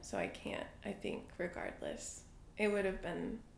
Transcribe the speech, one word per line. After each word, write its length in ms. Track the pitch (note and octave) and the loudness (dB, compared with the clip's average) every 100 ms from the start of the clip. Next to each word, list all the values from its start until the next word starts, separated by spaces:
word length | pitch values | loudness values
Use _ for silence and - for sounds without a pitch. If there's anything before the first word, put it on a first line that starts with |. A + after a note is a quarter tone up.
so 180 | - F#3+ | 0 2
I 80 | F3 | 2
can't, 380 | - - - - - | 0 -2 -2 -2 -4
I 80 | G3+ | -4
think, 320 | G3 - - - - | 0 0 -2 -4 -2
regardless. 840 | F3 - F#2+ - - - - - - - - - | 0 0 -2 -2 -2 -2 -4 -8 -12 -16 -12 4
It 100 | G#3 | 6
would 120 | G3+ | 6
have 180 | F#3+ F#3+ | 4 2
been 360 | F3 E3+ E3+ A3 - | 0 0 0 -2 -6